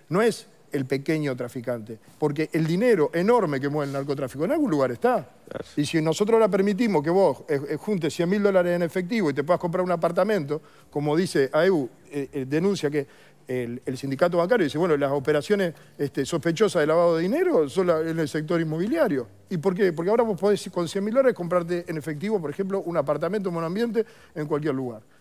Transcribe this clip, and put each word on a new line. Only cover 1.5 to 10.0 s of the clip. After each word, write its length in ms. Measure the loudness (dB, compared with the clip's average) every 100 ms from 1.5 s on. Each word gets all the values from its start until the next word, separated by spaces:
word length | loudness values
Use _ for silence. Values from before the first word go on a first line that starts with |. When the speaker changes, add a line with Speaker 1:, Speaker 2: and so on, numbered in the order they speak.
| -8 -6 -6 -8 -16 -18 -4
Speaker 1:
porque 320 | -2 0 -2
el 140 | 0 0
dinero 420 | 2 4 4 2
enorme 460 | 2 2 2 2 -2
que 100 | -2
mueve 180 | -2 -4
el 60 |
narcotráfico 520 | -4 -4 -4 -6 -4 -2
en 60 |
algún 200 | 0 2
lugar 200 | 2 0
está. 380 | 2 0 0 -4 -16 -14
Speaker 2:
Claro. 180 | -14 -6 -4
Speaker 1:
Y 80 | 0
si 160 | 0
nosotros 320 | 0 0 4
ahora 160 | 4 4
permitimos 540 | 4 2 2 2 2
que 60 | 2
vos, 340 | 4 4 2 -2
eh, 120 | -2 -2
eh, 60 | -6
juntes 360 | -2 -2 -2
cien 160 | 0 0
mil 120 | 2
dólares 320 | 4 4 2 0
en 60 |
efectivo 480 | 0 -2 -2 0 0
y 40 |
te 100 | 0
puedas 180 | 0 0
comprar 220 | 0 -2
un 80 | 0
apartamento, 680 | 0